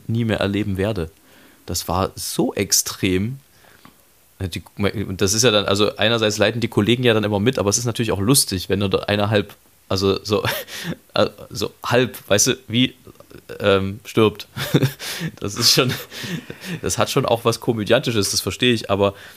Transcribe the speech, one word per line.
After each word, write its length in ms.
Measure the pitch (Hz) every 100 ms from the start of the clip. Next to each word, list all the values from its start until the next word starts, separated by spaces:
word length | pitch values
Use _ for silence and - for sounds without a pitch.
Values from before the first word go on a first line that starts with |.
| -
nie 180 | 113
mehr 140 | 113 101
erleben 380 | 98 101 107 92
werde. 340 | 98 107 82 - _ - - _ -
Das 220 | 87 -
war 240 | 87 95
so 400 | - - - 220
extrem. 880 | - 98 - - - 98 92 104 135 _ _ - - - _ _ _ _ -
Die, 220 | 95 85 - - 98 110
und 160 | 98 95
das 140 | 101
ist 80 | 110
ja 80 | 120
dann, 140 | 104
also 320 | 98 98 104 -
einerseits 420 | 104 117 107 104
leiden 220 | 104 117
die 80 | 110
Kollegen 340 | - 104 123
ja 120 | 123
dann 100 | 110
immer 160 | 104 104
mit, 180 | 107 -
aber 100 | 98
es 100 | 101
ist 60 |
natürlich 280 | 120 110 113
auch 80 | 95
lustig, 480 | 98 139 - 95 -
wenn 100 | 98
du 100 | 101
da 100 | -
einer 280 | - 104 104
halb, 260 | 107 98 - _ _ -
also 340 | 98 98 95
so, 200 | 98 104 - - - -
<laughs> 360 | 175 - _
äh, 120 | - - - -
so 220 | - 101 -
halb, 320 | - 123 127 - -
weißt 180 | 104 135
du, 100 | 120 -
wie, 260 | 110 127 - - - - - - -
ähm, 380 | 104 98 95 101
stirbt. 420 | - - 107 - - - 135
<laughs> 160 | - 139 - - - 160 -
Das 160 | 101 107
ist 160 | 113
schon, 200 | - 127 117 - - - 175 - - 185 175
das 140 | - -
hat 120 | 107
schon 160 | - 127
auch 180 | 117
was 140 | 117 113
Komödiantisches, 720 | - 113 101 117 - 113 95
das 100 | -
verstehe 320 | - - 123
ich, 160 | 117 -
aber 240 | 98 101 - -